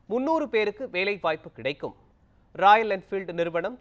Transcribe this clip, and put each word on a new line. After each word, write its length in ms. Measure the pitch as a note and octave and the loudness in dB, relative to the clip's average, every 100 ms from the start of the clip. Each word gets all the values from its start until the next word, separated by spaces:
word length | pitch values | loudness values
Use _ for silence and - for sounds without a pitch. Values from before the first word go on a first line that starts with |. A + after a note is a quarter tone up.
| - | -6
முன்னூறு 340 | A#3 C#4 D#4+ C4 | -2 0 0 0
பேருக்கு 320 | A3 G#3 G#3 B3+ F3 | 0 0 -4 -6 -2
வேலைவாய்ப்பு 540 | G3 G3+ E3 D#3 E3 - | -2 -2 -4 -4 -8 -8
கிடைக்கும். 380 | B2+ C#3+ C3+ - _ _ _ _ _ - | -6 -6 -10 -12 _ _ _ _ _ 4
ராயல் 320 | G3 A3 A3 F#3+ | 6 6 4 -4
என்ஃபீல்டு 360 | - G3 F3 E3+ | -4 -8 -6 -4
நிறுவனம் 360 | E3+ E3+ F#3+ B3 | -2 -2 -4 -8